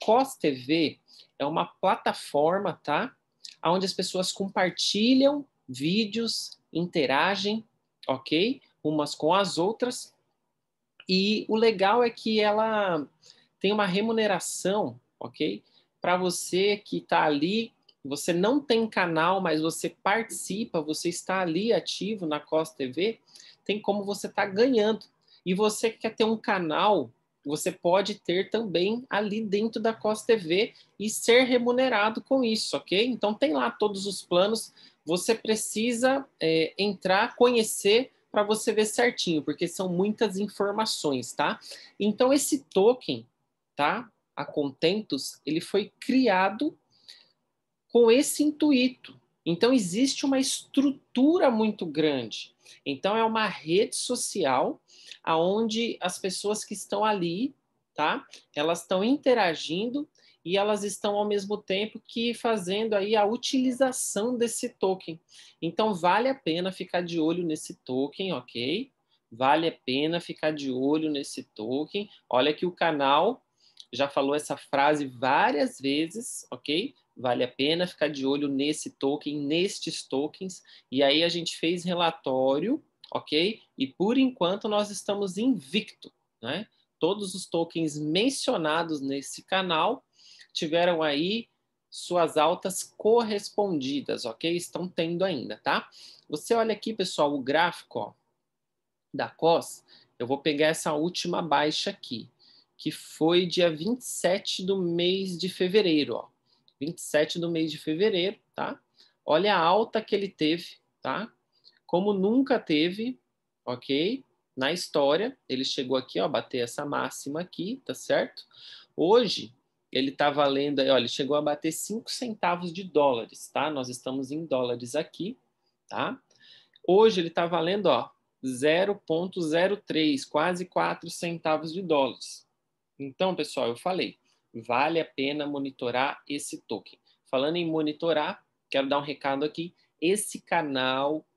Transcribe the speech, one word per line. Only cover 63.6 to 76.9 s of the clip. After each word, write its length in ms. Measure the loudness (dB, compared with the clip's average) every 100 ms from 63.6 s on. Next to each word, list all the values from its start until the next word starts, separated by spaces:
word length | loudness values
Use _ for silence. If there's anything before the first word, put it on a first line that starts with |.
| 0 2 0 0 -4 -2 -2 0
desse 320 | -2 -2 -8
token. 500 | -2 -2 -2 -6 -14 _ -20 -20 _
Então 320 | -4 0 0
vale 360 | 2 2 4 2
a 60 | 0
pena 360 | -2 -2 -2
ficar 300 | -6 -4 -4
de 180 | -2 0
olho 240 | 0 0
nesse 320 | -2 -4 -8 -14
token, 580 | -6 -4 -4 -4 -6
ok? 580 | -6 -8 -6 -4 -4 -6 _ _ _ _
Vale 360 | 0 4 4 2
a 40 |
pena 480 | -4 -4 0 0 -2
ficar 320 | -6 -4 -2
de 200 | -2 -4
olho 400 | 0 2 2 0
nesse 320 | -4 -6 -10
token. 640 | -12 -10 -4 -4 -4 -6 -8 -14 0
Olha 240 | 2 4
que 120 | 2 -4
o 60 |
canal 720 | 0 0 2 4 4 4 0 _ _ _ -20 -10
já 140 | -2 0
falou 260 | 0 0
essa 220 | 0 -2 -8
frase 500 | -2 2 4 2 -2
várias 720 | -2 2 2 2 2 -2 -2
vezes, 680 | -2 0 -2 -6 -12 -14 -14
ok? 460 | -10 -4 -2 -2